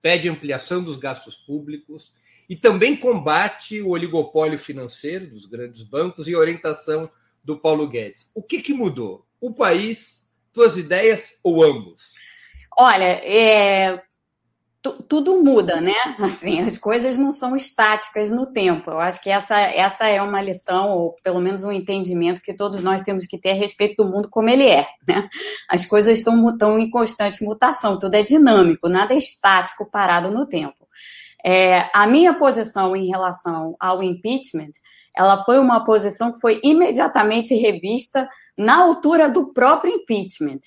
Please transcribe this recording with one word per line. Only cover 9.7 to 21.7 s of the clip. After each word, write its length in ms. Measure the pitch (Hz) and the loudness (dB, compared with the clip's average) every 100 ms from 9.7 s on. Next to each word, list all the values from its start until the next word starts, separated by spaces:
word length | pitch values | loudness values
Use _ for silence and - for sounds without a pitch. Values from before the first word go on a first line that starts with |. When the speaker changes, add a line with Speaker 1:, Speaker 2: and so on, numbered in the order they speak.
| 190 214 226 - - _ _ _ | 0 -4 -10 -14 -20 _ _ _
Speaker 1:
tuas 260 | - 233 175 | 2 2 2
ideias 600 | 151 180 220 214 - _ | -4 0 2 0 -6 _
ou 200 | 180 165 | -2 4
ambos? 500 | 160 139 90 82 - - - _ _ - _ - | 4 4 -10 _ -20 -20 -20 _ _ -20 _ 4
Speaker 2:
Olha, 280 | 247 196 185 | 6 6 0
é, 960 | 180 - 214 226 214 202 190 190 180 _ _ _ _ _ _ _ _ | -2 0 4 6 4 4 2 0 -4 _ _ _ _ _ _ _ _
tu-, 180 | 269 269 | -12 -12
tudo 400 | - 302 285 370 | -4 -2 2 4
muda, 400 | 285 240 175 160 | 6 4 2 0
né? 140 | 175 208 254 226 | 0 -2 -4 -4
Assim, 420 | 190 - 180 165 | -6 -4 -4 -2
as 160 | 214 - | -4 -4
coisas 400 | 208 233 254 247 | -2 -2 -2 -2
não 140 | 277 | -2
são 240 | 285 254 269 | -2 -4 -4
estáticas 760 | - - 214 214 - 214 208 | -6 0 0 0 -6 -6 -4
no 160 | 233 269 | -4 -4
tempo. 460 | 247 185 165 - | -2 0 -2 -4
Eu 80 | 160 | -4
acho 220 | 175 180 | -4 -6
que 80 | 196 | -4
essa, 280 | 196 196 208 | -4 0 0
essa 480 | 196 - 190 - 220 | 0 2 0 0 0
é 160 | 202 | 0
uma 200 | 202 202 | -2 -4
lição, 540 | 196 185 - 185 196 185 | -6 -8 -4 -2 0 -2
ou 200 | 170 - | -4 -4
pelo 160 | 185 180 | -4 -2
menos 240 | 180 196 | -2 -4
um 80 | 196 | -6